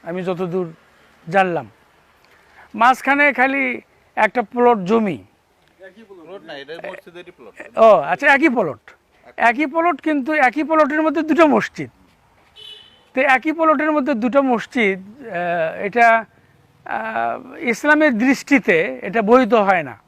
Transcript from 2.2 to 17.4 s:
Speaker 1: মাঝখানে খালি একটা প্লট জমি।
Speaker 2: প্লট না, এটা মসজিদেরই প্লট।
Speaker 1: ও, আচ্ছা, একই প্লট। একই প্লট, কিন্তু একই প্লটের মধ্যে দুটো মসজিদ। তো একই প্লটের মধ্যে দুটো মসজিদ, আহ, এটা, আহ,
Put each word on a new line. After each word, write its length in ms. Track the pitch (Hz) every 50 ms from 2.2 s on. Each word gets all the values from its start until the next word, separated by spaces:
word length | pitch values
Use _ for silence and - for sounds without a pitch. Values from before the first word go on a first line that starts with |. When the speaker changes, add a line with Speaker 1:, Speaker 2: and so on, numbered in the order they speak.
| _ _ _ _ _ _ _ - - _ _
Speaker 1:
মাঝখানে 580 | 208 226 247 262 - - 269 277 285 285 294 254
খালি 480 | - 247 269 269 277 269 254 247 - - _ _ _ _ _ _
একটা 260 | - 214 214 - 247 226
প্লট 360 | - - 240 240 240 240 208
জমি। 460 | 185 175 220 226 220 202 156 107 92 _ _ _ _ _ _ _ _ _ _ _ 180 190 185 214 226 202
Speaker 2:
প্লট 340 | 202 180 160 160 185 202 -
না, 120 | 165 156
এটা 200 | 139 139 135 160 170 - -
মসজিদেরই 420 | 185 - _ 185 170 175 175 -
প্লট। 480 | - _ 123 - - - - - 233 -
Speaker 1:
ও, 120 | 226 226 208 170
আচ্ছা, 280 | 139 143 175 180 277 302 277
একই 140 | 277 285 330
প্লট। 320 | 233 240 202 156 123 107 _ - - _ _ _ _ _ _ - -
একই 300 | - - 233 240 233 302
প্লট, 340 | 294 262 330 330 349 339 262
কিন্তু 320 | - 320 302 294 254 269 311
একই 320 | 302 269 247 220 294 311
প্লটের 380 | 269 320 311 302 269 294 311 311
মধ্যে 200 | 311 285 330 311
দুটো 240 | 311 311 269 330
মসজিদ। 440 | 302 262 214 - - _ - 147 117 _ _ _ _ _ _ _ _ _ _ _ _ _ - - - - - - - _ _ _ _ _
তো 60 | 262
একই 320 | 262 285 262 254 - 311 311
প্লটের 400 | 330 320 320 311 262 302 311 302
মধ্যে 220 | 302 269 254 285
দুটো 280 | 220 214 254 208 277 277
মসজিদ, 560 | 262 247 214 - - - 254 226 196 196 185
আহ, 840 | 190 196 214 285 269 226 196 170 175 175 170 175 160 160 170 175 196
এটা, 380 | 202 185 240 233 233 226 226 233 _ _ _ _ _ _ _ _ _ _ _ _
আহ, 720 | - - - 220 220 220 - - - 113 113